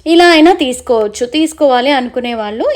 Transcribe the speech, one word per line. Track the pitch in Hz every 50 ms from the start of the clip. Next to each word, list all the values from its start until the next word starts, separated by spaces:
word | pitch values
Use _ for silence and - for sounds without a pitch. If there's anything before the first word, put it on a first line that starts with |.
| -
ఇలా | 311 330 339 349 349
అయినా | 330 311 302 349 381
తీసుకోవచ్చు. | 349 294 254 247 247 - - 240 226 214 208 208 - 247
తీసుకోవాలి | 240 - 311 320 - - - 311 277 254 247 240 277
అనుకునే | 294 254 247 233 - 254 240 240 240
వాళ్ళు | 226 214 208 214 233 320 587 587